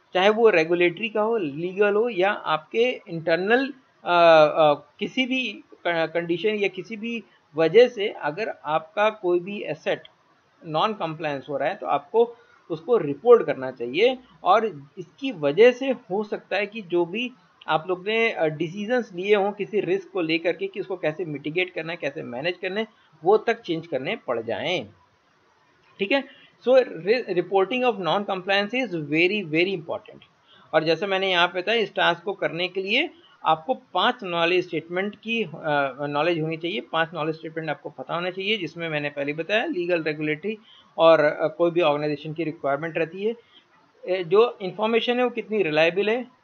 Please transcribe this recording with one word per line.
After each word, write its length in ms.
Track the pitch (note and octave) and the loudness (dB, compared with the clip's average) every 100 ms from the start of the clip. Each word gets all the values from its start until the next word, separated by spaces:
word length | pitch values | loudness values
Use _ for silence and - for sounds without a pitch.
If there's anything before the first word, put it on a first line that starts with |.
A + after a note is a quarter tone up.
| _ | _
चाहे 140 | F3+ G3 | 2 4
वो 220 | G#3+ A3+ | 6 6
regulatory 580 | F3+ D#3+ F3 F3 E3+ A3 | 6 4 2 2 0 -4
का 120 | G#3+ | -2
हो, 160 | G#3+ A#3 | 0 0
legal 580 | D#3 C#3 F3 F#3 G#3 | -4 -6 -4 0 2
हो 140 | G3+ A#3+ | 2 0
या 220 | F#3+ F#3+ | 2 0
आपके 680 | G#3 - D#3 - A3 B3 - - | 0 -2 -2 -2 0 0 -2 -8
internal, 640 | E3 D#3+ E3 G3 A#3+ C4+ - _ _ | -6 -2 0 2 2 0 -6 _ _
अ, 100 | - F3 E3+ D#3+ D3+ E3 | 0 6 8 8 8 6
अ, 140 | D3+ | 4
किसी 520 | C#3+ - - - - B3+ | 4 -2 -8 -6 -2 -2
भी 360 | C4 A#3+ G#3 - - F3 | -2 -4 -10 -18 -8 -2
क-, 240 | E3+ D#3+ | -2 -2
कंडीशन 340 | E3+ E3+ E3+ G#3+ | -2 -2 -2 -2
या 200 | G#3+ G3 | 0 -2
किसी 280 | F#3+ E3+ A3+ | -4 -12 -10
भी 260 | A3+ A#3 - _ _ D3 | -8 -10 -12 _ _ 0
वजह 320 | D#3+ G3 B3 | 4 6 6
से 200 | A#3+ G#3 | 4 -6
अगर 460 | - D3+ D#3 A3+ - | -4 -6 -6 -6 -8
आपका 460 | D3 D#3 - - G#3+ | -2 -2 -2 0 0
कोई 300 | G#3+ F3+ F3 | 0 -2 -2
भी 220 | F3+ G3+ | -2 -8
asset 400 | - D#3 - D#3+ - _ _ _ _ _ E3+ | -8 -6 -4 -6 -8 _ _ _ _ _ -8
नॉन 260 | D#3 G#3 | -2 -2
कंप्लायंस 540 | G#3 E3+ D#3 D#3 C#3 C3+ | -2 -8 -6 -6 -6 -6
हो 80 | C#3 | -4
रहा 120 | C#3+ | -4
है 60 | |
तो 120 | G3+ - | -4 -2
आपको 500 | C#3 - A3+ A#3 - _ _ - | -4 0 0 0 -2 _ _ -10
उसको 260 | D#3+ E3 A3+ | -8 0 0
report 500 | D3+ C#3 A#3 A#3 D#3+ | 0 2 8 8 6
करना 240 | C3 C3 | -4 -6
चाहिए। 480 | B2+ A#2+ C#3+ A#3+ B3+ - _ | -8 -6 2 2 0 -8 _
और 440 | F3 G#3 A3 D3+ C#3+ - | 2 4 2 -6 -16 -18
इसकी 340 | E3+ _ C4+ | -18 _ -10
वजह 400 | F#3+ C#3+ D#3 A#3+ | -4 0 6 6
से 180 | B3 C4+ | 6 -2
हो 340 | B3 - F#3+ | -4 -4 -6
सकता 320 | G#3+ G3+ - F#3+ | -4 -8 -4 -4
है 100 | G3+ | -4
कि 160 | A3 | -8
जो 220 | F3 F3 | -2 0
भी 280 | E3+ G#3+ B3 - _ _ - | 0 -4 -8 -10 _ _ -2
आप 160 | D#3 E3+ | -2 -2
लोग 200 | F3+ F#3 | -6 -2
ने, 240 | A3+ A3+ | 0 0
अ, 120 | - | 0
decisions 680 | D#3+ D3+ E3+ G3+ G#3 B3+ A3 | -2 -2 -6 -6 -4 -2 -2
लिए 200 | F3 G3 | -4 2
हों 180 | G#3 G3+ | 2 2
किसी 280 | G3+ F#3+ G#3 | -4 -4 -2
risk 300 | F3+ F#3+ - | 0 -2 -4
को 100 | G3 | -4
लेकर 320 | D#3+ E3 E3+ | -2 0 -2
के 140 | E3 G3 | -4 -6
कि 140 | G#3 | -8
उसको 160 | F3 F#3 | -10 -6
कैसे 280 | D#3 D#3 | -4 -4
mitigate 460 | F3 C#3+ D3+ D#3+ F#3 | -6 -8 -6 -4 -4
करना 220 | F3 D#3+ | -6 -10
है, 40 | E3+ | -8
कैसे 260 | D3 D#3+ | -8 -8
manage 360 | C3 A#2+ D#3+ F3+ | -10 -6 -6 -6
करना 180 | F#3 G3 | -6 -6
है, 60 | A3+ _ _ _ | -6 _ _ _
वो 120 | D#3+ G#3+ | 2 4
तक 240 | - A3+ | 2 -4
change 260 | - D#3+ E3+ | -4 -6 -4
करने 300 | C#3 C#3+ A3+ | -6 -6 -6
पड़ 260 | - A#2 | -6 -6
जाएं, 460 | A2+ G2+ C#3 F3 G2+ - _ _ _ _ _ _ _ _ _ - | -4 -4 -4 -4 -6 -16 _ _ _ _ _ _ _ _ _ -6
ठीक 140 | G3+ | -2
है। 280 | C#4 C4 - - _ A#3 | -2 -2 -12 -20 _ 4
So, 80 | C4 | 4
re-, 460 | B3+ E3 E3+ B3 - | 4 0 0 0 0
reporting 560 | F3 F3 G3 F#3+ B3 | -2 0 2 2 0
of 100 | B3 | 0
non-compliance 800 | G3+ E3 F#3 G#3 F#3+ F3+ G3 G3+ | 0 0 0 -2 -4 0 0 0
is 160 | B3 G#3+ E3+ D3 | -2 -4 -4 -2
very, 340 | D#3+ F3+ G#3 E3+ | 2 2 2 -2
very 240 | D#3 F3+ | 0 0
important। 460 | F#3 D3 A2 - - - _ _ - - | -2 -6 -10 -12 -20 -20 _ _ -20 -2
और 100 | D#3+ | 0
जैसे 220 | D#3 D#3+ G3 | 2 0 0
मैंने 240 | F#3+ F#3+ | -2 0
यहाँ 180 | F3+ F3+ | 2 2
पे 120 | F#3 | 0
बताया, 180 | F3 A#3 | -2 0
इस 160 | G3 | 0
task 280 | - E3+ E3+ | 0 0 0
को 100 | G#3 | -4
करने 360 | F#3 D#3 D#3+ F3+ | -4 -4 -4 -6
के 140 | F#3+ | -4
लिए 280 | F#3+ A#3 F4 - _ _ | -2 0 0 -6 _ _
आपको 300 | - D#3+ - | 0 0 -2
पांच 400 | B3+ - F3+ G#3+ B3 | -6 -4 0 0 0
knowledge 440 | F#3 E3+ E3+ F3+ F3 | -4 0 2 2 0
statement 500 | E3 E3 F3 G3+ G3+ | -6 -6 -4 -4 -6
की, 260 | A3 A#3 | -6 -4
अ, 80 | F#3 D#3+ D#3+ D3 C#3 B2+ C#3+ | -4 -6 -2 0 0 -2 -4
knowledge 300 | D3 E3 E3+ | 0 0 0
होनी 160 | D#3 D#3+ | -2 -4
चाहिए। 240 | E3+ A3 | -6 -6
पांच 280 | - D#3+ D#3+ | -4 -2 -2
knowledge 200 | E3+ D#3 | -4 -6
statement 360 | D#3+ E3 D#3+ D#3+ | -6 -10 -8 -6
आपको 180 | C#3+ D3+ | -6 -10
पता 260 | D3+ C3 | -14 -8
होना 160 | D#3+ F3+ | -6 -6
चाहिए, 260 | F3+ F#3+ A3 | -6 -4 -4
जिसमें 320 | E3 E3 E3 | -6 -8 -6
मैंने 220 | D3+ D3 | -4 -6
पहले 220 | D3 C#3+ | -6 -6
बताया 320 | D3+ E3 G#3 | -6 -2 -2
legal, 380 | D#4+ F#3 F3 F3 | -2 -4 -2 -2
regulatory 560 | D#3+ D3+ D3+ D3+ G3+ A3 _ - _ - | -2 -4 -4 -4 -6 -10 _ -20 _ 4
और, 220 | E3 D#3+ | 6 8
अ, 280 | D3+ - D#3+ | 6 2 -2
कोई 220 | D#3 E3+ | 2 2
भी 100 | E3 | 4
organization 520 | E3 D3 D3+ D3 D#3+ | 2 2 -2 -4 -6
की 120 | D#3 | -6
requirement 540 | D#3 D#3 C#3 C#3+ E3 D#3+ | -6 -4 -4 -4 -4 -4
रहती 260 | D#3+ F#3 | -4 -4
है। 100 | G#3 A3+ _ _ _ _ _ _ - | -6 -6 _ _ _ _ _ _ -4
ए, 160 | F#3 | -4
जो 340 | E3+ G3 A#3+ - | 2 4 4 0
इन्फॉर्मेशन 560 | F#3 F#3+ A3 A3+ A3+ A#3+ | -8 -4 0 0 0 0
है 60 | |
वो 60 | B3 | -2
कितनी 320 | A3+ G3+ G#3+ | -4 -4 -2
reliable 480 | E3+ D3+ E3 F3 G#3 | 0 2 2 2 0
है, 160 | A#3 B3 _ | -2 -6 _